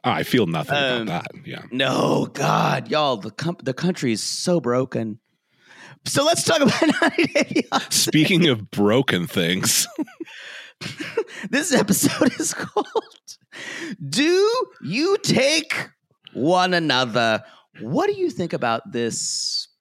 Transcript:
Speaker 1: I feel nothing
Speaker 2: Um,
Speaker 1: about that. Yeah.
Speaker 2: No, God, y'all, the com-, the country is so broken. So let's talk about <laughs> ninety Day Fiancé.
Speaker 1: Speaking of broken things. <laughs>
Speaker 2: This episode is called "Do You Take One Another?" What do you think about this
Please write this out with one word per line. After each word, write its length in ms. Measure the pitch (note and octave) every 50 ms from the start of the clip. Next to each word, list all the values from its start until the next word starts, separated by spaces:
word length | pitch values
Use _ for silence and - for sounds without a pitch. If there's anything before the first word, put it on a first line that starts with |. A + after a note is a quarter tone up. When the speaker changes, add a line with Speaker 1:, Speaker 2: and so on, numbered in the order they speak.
| -
Speaker 1:
I 160 | B2+ G#2+ D#2
feel 240 | - - - B2 G#2+
nothing 300 | E2 E2 D#2 D#2 - C#3
Speaker 2:
Um, 260 | D3 C#3+ C3 B2 A#2+ A2+ G#2
Speaker 1:
about 160 | F2 E2+ E2 -
that. 140 | - - -
Yeah. 160 | - - - - -
Speaker 2:
No, 540 | A#2 C3 C3+ C3 C3 - - - - - - - -
God, 560 | - C3+ D3+ D#3 - - - - C3+ A#2+ A2+
y'all, 260 | - D3+ D3+ C#3+ B2+
the 140 | G#2 F#2+ A2
com-, 260 | - - - E3 F3 -
the 100 | - C3
country 400 | C3 - D#3 F3+ F3 - - B2+
is 100 | A2+ G2
so 380 | - - - - - F#3 F3 E3+
broken. 580 | - A#2+ A#2+ B2+ C3 C3 - - A#2 A2 G#2 - _ _ _ _ _ _ _ _ _ _ - - - - - _ _
So 180 | - - C#4 C#4+
let's 160 | D#4 E4+ - -
talk 160 | - E4 D#4
about 180 | C#4+ A3+ - -
<laughs> 180 | E4 D#4+ - -
ninety 240 | E4+ E4 - - E4+ C4
Day 300 | - G4 D4+ - - D#4+ - -
Fiancé. 200 | - F3 - -
Speaker 1:
Speaking 540 | - - - - - D#3 D#3 - G3 D#3+ F3 D#3
of 220 | B2+ A2 G2 -
broken 560 | - - G2+ G2+ G#2+ C3 C#3 - - F2+ F2
things. 600 | D2+ - G2+ F2 E2 F#2 F#2+ - A2+ - - - -
<laughs> 40 | D#5+ - D4+ - - _ A#3 - - - - - - - - - _ _ - - - - - - - - G#3 - - - - G3
Speaker 2:
This 220 | - C#4 D#4+ -
episode 680 | B3 - - - G3 - - C#4+ - - D#4 - - -
is 140 | D#4+ -
called 880 | - - - - - G#4 - - - - - - - _ _ - - _ _ _ - - - - - - E4+ D#4+ A3+ - C#3+
"Do 600 | C#3 C#3+ G3 C#4+ D#4+ F4+ F#4+ G4+ G#4+ A#4 B4+ G#4+ - - -
You 340 | - C3+ F3+ B3 D#4 F#4+ G4+ -
Take 680 | - - - - C4 C#4 D#4 D#4+ D4+ - - - - - _ _ _ _ _ _ _ - _
One 400 | - A#2+ D#3 F3+ F3+ F3+ F#3 F3+
Another?" 680 | E3+ E3 D3+ B2+ B2+ C3 A#2+ G#2 A#2+ A#2 A2+ A2 G#2+ - - - - _ _ _ -
What 280 | G2+ A2+ D#3 B3+ F#4 G#4
do 60 | G#4
you 140 | G4 F#4 E4+
think 240 | G#3+ - F3+ D#3+
about 300 | - D#3+ - A#2+ A2+ A#2 - G2+
this 760 | G2+ A#2+ A#2 A2+ G#2 - - - - - - - - - - - _ _